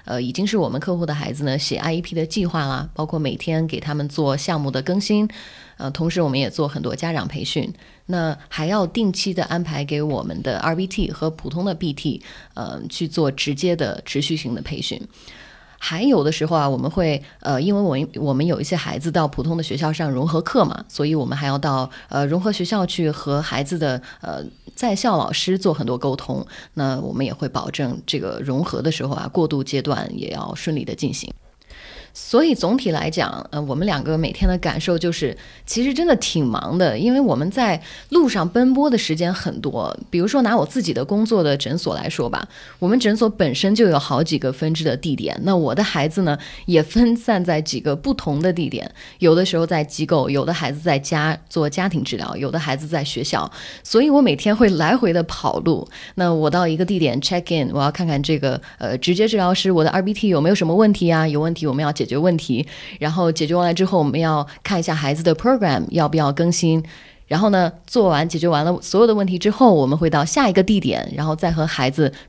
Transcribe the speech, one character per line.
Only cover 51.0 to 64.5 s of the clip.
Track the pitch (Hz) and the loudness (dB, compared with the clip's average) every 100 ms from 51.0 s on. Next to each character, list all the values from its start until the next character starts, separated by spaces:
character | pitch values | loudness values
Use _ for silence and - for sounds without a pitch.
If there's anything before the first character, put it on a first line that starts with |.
| 143 156 156 156 - | 0 0 0 -2 -4
做 | 170 147 | -2 0
家 | 165 185 | 0 -2
庭 | 160 | -2
治 | - 107 | -4 -6
疗， | - - | -6 -6
有 | 135 | -4
的 | 165 | -4
孩 | 147 | -2
子 | 135 151 | -4 -2
在 | 160 | -4
学 | 139 - | -2 -4
校， | 139 107 78 - - - | -4 -4 -4 -10 -16 -14
所 | - 226 | 0 4
以 | 294 | 6
我 | 285 | 6
每 | 247 | 6
天 | - 214 214 | 2 2 4
会 | 220 | 4
来 | 170 151 247 | 4 2 4
回 | 202 | 4
的 | 170 | 2
跑 | 165 - 143 - | 0 -2 -2 0
路。 | - 135 - - - | 0 0 -2 -14 -10
那 | - 175 | -2 2
我 | 165 151 | 2 2
到 | 175 170 | 2 2
一 | 160 | 0
个 | 180 | 0
地 | 190 | 2
点 | 151 120 | 2 0
check | - 175 170 | -2 -2 0
in， | 165 127 | 0 0
我 | 139 | 0
要 | 143 | 0
看 | 147 170 | 0 -2
看 | 139 | 0
这 | 143 156 | 0 0
个， | 143 131 - - | 0 -2 -6 -8
呃， | 110 127 | -4 -2
直 | 170 | 0
接 | 180 220 | 2 2
治 | 214 | 2
疗 | 180 | 2
师， | 185 190 | 2 2
我 | 175 | 4
的 | 156 | 4
R | 190 | 2
B | 190 | 0
T | 208 208 | 0 2
有 | 160 | 4
没 | 160 | 4
有 | |
什 | 202 165 | 4 4
么 | |
问 | 180 214 | 4 6
题 | 202 170 | 4 4
啊？ | 160 156 | 4 2
有 | 147 | 2
问 | 160 | 0
题 | 165 151 | -2 -2
我 | |
们 | 135 | 0
要 | 151 | 0
解 | 151 117 | -2 -2
决 | 135 | 2
问 | 180 160 | 2 2
题， | - 120 151 - - - | 0 -2 -2 -8 -16 -4
然 | 151 | -2
后 | 160 170 | 2 2
解 | 160 151 | 2 0
决 | |
完 | 175 175 | 2 2
了 | |
之 | 170 | 2
后， | 185 190 | 2 2
我 | |
们 | 143 147 | 2 2
要 | 160 151 143 | 2 0 -2